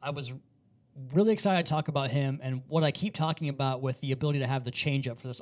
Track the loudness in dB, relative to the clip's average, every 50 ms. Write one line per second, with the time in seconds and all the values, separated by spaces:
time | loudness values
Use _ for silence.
0 | -8 -8 -6 -6 -8 -10 -12 -14 -18 _ _ _ _ _ _ _ _ _ -20 -18
1 | -8 -2 2 2 4 4 2 2 2 2 2 2 2 0 -2 0 2 4 4 4
2 | 4 4 2 2 2 2 0 -2 -4 -4 -6 -6 -4 0 2 4 4 4 2 0
3 | -2 -4 -2 0 0 0 0 -2 -2 -4 -2 0 0 -2 0 -2 -2 -4 -4 -4
4 | -4 -4 -2 0 0 0 0 0 0 0 -2 -2 -4 -4 -4 -2 -2 0 0 0
5 | -2 -4 -6 -8 -8 -10 -10 -8